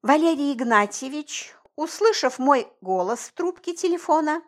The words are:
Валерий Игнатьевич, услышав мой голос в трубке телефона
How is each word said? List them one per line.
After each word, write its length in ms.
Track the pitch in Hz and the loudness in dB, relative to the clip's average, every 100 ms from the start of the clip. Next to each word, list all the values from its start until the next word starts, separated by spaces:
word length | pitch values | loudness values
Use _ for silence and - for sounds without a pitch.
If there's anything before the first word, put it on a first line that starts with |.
Валерий 520 | 220 302 330 294 285 | 4 4 4 0 -2
Игнатьевич, 1000 | 247 247 214 208 - 262 294 294 - - - _ - | -2 2 4 2 -4 -10 -10 -10 -12 -14 -20 _ -8
услышав 640 | 320 - 427 427 262 - | -8 2 2 2 -2 0
мой 320 | 262 269 - _ | 2 2 2 _
голос 400 | 185 185 180 233 | -4 -2 -2 -4
в 140 | - | -8
трубке 400 | - 349 349 - | -6 -6 -4 -10
телефона 680 | 339 359 339 - 320 302 311 | -4 -2 -2 2 2 2 -4